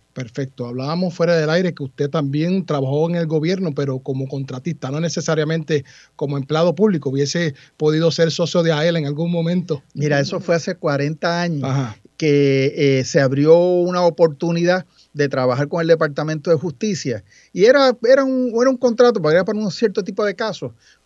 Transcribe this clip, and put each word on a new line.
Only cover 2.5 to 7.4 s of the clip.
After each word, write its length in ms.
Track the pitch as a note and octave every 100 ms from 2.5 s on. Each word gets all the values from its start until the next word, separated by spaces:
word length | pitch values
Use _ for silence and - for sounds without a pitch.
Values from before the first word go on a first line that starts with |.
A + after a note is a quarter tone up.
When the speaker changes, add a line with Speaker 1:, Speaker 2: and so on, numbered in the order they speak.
| F#3+
Speaker 1:
trabajó 440 | - D3 C3+ C#3+ E3
en 80 | F3
el 100 | E3
gobierno, 460 | D#3 D#3 F#3+ F#3
pero 240 | C#3 C#3 C3
como 280 | C3 C3+ C3+
contratista, 640 | C#3 C3+ B2+ D3+ D#3+ B2+
no 100 | D3
necesariamente 840 | E3+ F3 D#3+ D#3 D3+ D#3+ D3+ D3+ C#3 - - -
como 220 | C#3+ C#3
empleado 360 | C3 D#3 F3
público. 360 | D#3 G#3+ E3+ C3+
¿Hubiese 440 | C3+ C#3+ E3+